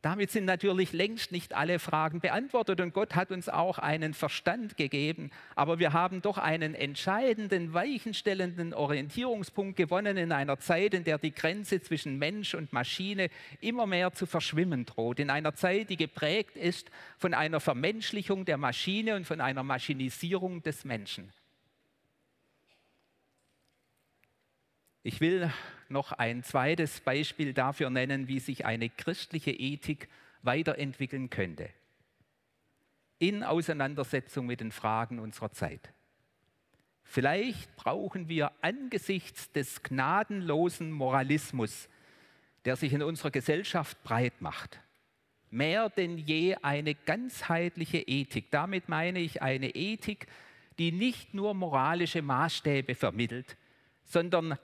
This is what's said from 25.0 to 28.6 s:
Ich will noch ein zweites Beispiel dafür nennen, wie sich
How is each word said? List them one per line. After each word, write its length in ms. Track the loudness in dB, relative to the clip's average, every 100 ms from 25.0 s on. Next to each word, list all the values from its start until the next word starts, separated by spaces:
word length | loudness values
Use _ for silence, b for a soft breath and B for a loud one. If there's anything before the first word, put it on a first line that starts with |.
Ich 180 | -8 2
will 300 | 2 4 2 -2 B B -4
noch 240 | -4 -4
ein 300 | -2 0 -2
zweites 580 | 0 2 4 2 0 0
Beispiel 540 | 0 0 0 -2 -2
dafür 340 | 2 2 2 2
nennen, 400 | 2 2 0 0
wie 120 | -4
sich 260 | -4 -4